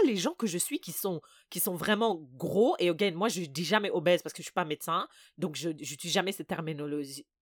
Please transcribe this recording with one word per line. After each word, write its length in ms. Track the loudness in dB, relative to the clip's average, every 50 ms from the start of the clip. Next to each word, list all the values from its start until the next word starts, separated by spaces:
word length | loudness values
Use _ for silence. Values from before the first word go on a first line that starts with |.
| 6
les 100 | 6 6
gens 200 | 4 2 0 0
que 120 | 0 -2
je 120 | 0 0 0
suis 200 | 0 -2 -2 -4
qui 140 | -6 -8
sont, 280 | -6 -4 -2 -2 -2 -4 -6 -12 -20 -20 _ _
qui 100 | -4 -2
sont 160 | -2 -2 -2
vraiment 460 | 0 0 2 2 4 2 2 0 -2 -6 -12 -8
gros, 400 | -6 -4 2 4 6 6 6 4 4
et 100 | 2 2
again, 220 | 2 2 0 0 2
moi, 100 | 0 0 0
je 120 | 0 -2
dis 240 | -6 -6 -6 -6 0
jamais 260 | 0 2 2 2 0
obèse 320 | 0 2 4 4 4 4
parce 100 | 2 -4
que 100 | -10 -10
je 20 | -12
suis 80 | -6
pas 120 | -4 -4 -2
médecin, 440 | -2 -4 -4 -4 -2 -2 -2 -2 -6 -10 -20 -20 -20 _ -4
donc 180 | -4 -4 -2
je, 140 | -4 -4 -4 -4 -6
j'utilise 340 | -8 -12 -10 -8 -4 0 0
jamais 160 | 2 0 0
cette 160 | -4 -6 -6
terminologie, 800 | -6 -6 -4 -4 -6 -6 -6 -6 -4 -4 -4 -6 -6 -10 -16 -18 _ _ _